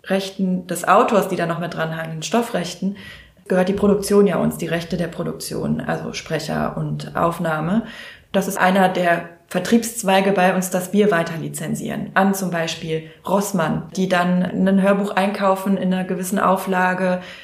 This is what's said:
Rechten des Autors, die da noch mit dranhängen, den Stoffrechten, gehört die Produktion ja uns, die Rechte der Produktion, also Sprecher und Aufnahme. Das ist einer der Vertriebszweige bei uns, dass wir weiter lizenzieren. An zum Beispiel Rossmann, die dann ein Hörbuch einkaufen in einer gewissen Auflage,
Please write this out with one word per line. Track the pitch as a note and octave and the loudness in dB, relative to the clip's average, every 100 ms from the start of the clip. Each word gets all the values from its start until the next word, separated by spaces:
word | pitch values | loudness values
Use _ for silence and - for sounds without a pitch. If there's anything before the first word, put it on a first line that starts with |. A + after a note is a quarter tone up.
Rechten | - F#3+ G3 - F#3 F3+ - | -4 -2 -2 -4 -2 -2 -4
des | E3+ - | -4 4
Autors, | F#3+ B3 G#3+ F3+ | 4 6 2 2
die | F3 | -2
da | |
noch | E3+ D#3+ | -2 -2
mit | E3+ | -6
dranhängen, | E3 D#3+ D#3+ D#3+ D#3+ | -4 -6 -6 -8 -8
den | |
Stoffrechten, | - A3+ A#3 F3+ F3 - F#3+ G3 - - - _ - | -2 -2 0 -4 -6 -4 -4 -6 -14 -18 -20 _ -2
gehört | F#3 F3+ | 0 2
die | |
Produktion | G3 G3+ F#3+ - G3+ G3 | 2 4 2 4 4 4
ja | - | 4
uns, | D3+ D3+ | 0 -2
die | E3 | -4
Rechte | E3+ E3 F3+ | -4 -4 -4
der | E3 | -4
Produktion, | E3+ D#3+ - - E3 D#3 - | -4 -6 -6 -8 -4 -2 -2
also | - D#3+ D#3 | -2 -6 -6
Sprecher | - - D#3 D3+ D#3 - - | -10 -6 -6 -4 -4 -2 -4
und | D3+ D3 - - | -4 -4 -6 -2
Aufnahme. | E3+ E3 E3+ D#3 D#3+ A3 - - - - _ | -2 0 -2 -2 0 0 -2 -10 -18 -20 _
Das | G3 F#3 | -2 0
ist | - | 2
einer | F#3 F#3+ F#3 | 4 4 4
der | F3+ F3 E3+ - - - | 2 2 0 -2 -16 -6
Vertriebszweige | F#3 F3+ A#3 A3+ - F#3+ F#3+ G3 | -4 2 2 2 -4 2 4 4
bei | G3 F3+ | 4 4
uns, | F#3 F3+ | 2 0
dass | F#3 F3+ | -2 0
wir | G3+ G#3 | 2 4
weiter | E3+ E3 D#3+ | 4 0 -4
lizenzieren. | D3 D3 D3+ D3+ - - - | -8 -6 -6 -6 -4 -6 -2
An | - G3 | 2 2
zum | G3 F3+ | 2 -2
Beispiel | E3+ E3 - E3 D#3+ D#3 - - | -2 -4 -6 -4 -6 -6 -12 -2
Rossmann, | G3 G3 F3+ D#3+ D#3+ - | 0 0 0 0 -2 -4
die | - F#3 | -2 2
dann | F3+ F3+ F3+ | 2 4 2
ein | F3+ - F#3+ G3 | 0 2 4 4
Hörbuch | G3 G3 G3+ | 4 2 2
einkaufen | - G3+ G3+ G3 F#3+ G3 G3 | 0 0 0 0 0 0 0
in | F#3 | 2
einer | F#3 | 0
gewissen | F#3 F3+ F#3 G3+ | -2 -4 -2 0
Auflage, | - F#3 F#3+ F#3 F#3 F#3 F#3 F3+ - - | 2 2 0 0 0 0 0 -2 -4 -18